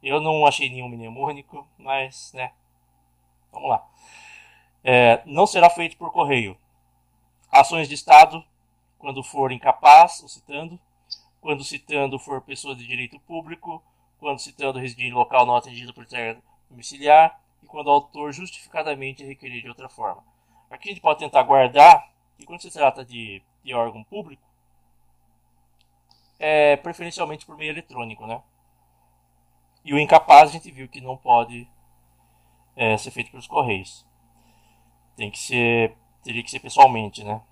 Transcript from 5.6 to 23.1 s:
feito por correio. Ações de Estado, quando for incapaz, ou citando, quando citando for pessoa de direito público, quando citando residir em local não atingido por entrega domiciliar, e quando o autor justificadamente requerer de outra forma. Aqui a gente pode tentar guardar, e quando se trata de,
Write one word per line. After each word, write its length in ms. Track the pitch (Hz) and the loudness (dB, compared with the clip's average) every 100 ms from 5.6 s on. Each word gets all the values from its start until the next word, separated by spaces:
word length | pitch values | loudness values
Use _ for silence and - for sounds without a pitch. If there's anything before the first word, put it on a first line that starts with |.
| 170 | 4
feito 260 | 175 170 - | 4 -10 -12
por 160 | 170 | -12
correio. 460 | 165 147 135 107 92 _ _ _ _ _ _ _ _ _ | -4 -2 -2 -6 -14 _ _ _ _ _ _ _ _ _
Ações 360 | 135 139 165 147 | 4 4 0 -8
de 60 | |
Estado, 500 | 147 - 151 156 160 - _ _ _ _ _ | -12 8 8 8 4 -18 _ _ _ _ _
quando 260 | 139 135 | -14 -14
for 280 | 127 - 135 | -12 -4 -4
incapaz, 720 | 127 135 123 156 151 180 - | -4 -4 2 8 8 8 0
ou 40 | - | -20
citando, 520 | - _ 143 165 175 _ _ _ - _ _ | -20 _ -16 -16 -20 _ _ _ -20 _ _
quando 240 | - 147 | -10 -10
citando 540 | 135 143 _ 147 139 131 | -10 -16 _ -6 -6 -8
for 240 | - 139 | -12 -14
pessoa 340 | _ 139 147 131 | _ -20 -16 -18
de 120 | 120 | -14
direito 320 | 123 123 151 | -12 -12 -18
público, 640 | _ 165 160 170 - 160 _ _ _ _ | _ -16 -16 -20 -18 -20 _ _ _ _
quando 200 | 151 139 | -10 -10
citando 400 | - _ 139 131 | -12 _ -10 -8
residir 260 | 127 120 123 | -12 -12 -10
em 80 | |
local 320 | 120 120 131 123 | -4 -2 2 2
não 100 | 123 | 0
atingido 380 | 123 120 120 | -4 -20 -20
por 100 | 120 | -20
entrega 380 | 117 123 113 113 _ _ _ | -16 -12 -10 -12 _ _ _
domiciliar, 720 | 123 117 139 143 151 160 - _ _ | -20 -20 -10 4 4 4 0 _ _
e 60 | _ | _
quando 200 | 151 143 | -14 0
o 40 | |
autor 420 | 143 143 151 147 | 0 0 -14 -14
justificadamente 880 | 139 180 - - 170 156 139 135 131 | -14 -18 -20 -16 -12 -10 -10 -12 -16
requerer 380 | 139 131 135 123 | -20 -20 -18 -18
de 80 | 117 | -20
outra 180 | 120 131 | -20 -20
forma. 360 | _ 113 95 _ _ _ _ _ | _ -12 -12 _ _ _ _ _
Aqui 200 | 135 202 | -20 -18
a 20 | |
gente 100 | 190 | -8
pode 180 | 160 151 | -6 -4
tentar 240 | 151 135 | -2 -2
guardar, 680 | 127 139 127 131 - 214 - _ _ _ | 2 2 2 8 8 8 4 _ _ _
e 60 | _ | _
quando 160 | 170 | -20
se 100 | 175 | -20
trata 340 | 165 139 127 | -2 -2 -2
de, 380 | 123 | -16